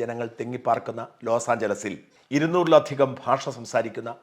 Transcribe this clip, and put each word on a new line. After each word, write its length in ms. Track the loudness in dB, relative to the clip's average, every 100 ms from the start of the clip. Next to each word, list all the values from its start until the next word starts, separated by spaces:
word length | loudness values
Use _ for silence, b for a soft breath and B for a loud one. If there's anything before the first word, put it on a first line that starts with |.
ജനങ്ങൾ 260 | -6 -6 -6 -8
തിങ്ങിപ്പാർക്കുന്ന 640 | -8 -4 0 0 -2 -10 -12 -8 -2
ലോസ് 220 | 0 2
ആഞ്ചലസിൽ 420 | 0 0 -2 -4 -8 -14 b b 0
ഇരുന്നൂറിലധികം 720 | 2 2 6 6 6 2 0 0
ഭാഷ 200 | -2 -2 -2 -10
സംസാരിക്കുന്ന 560 | -4 -2 -2 -6 -10 -12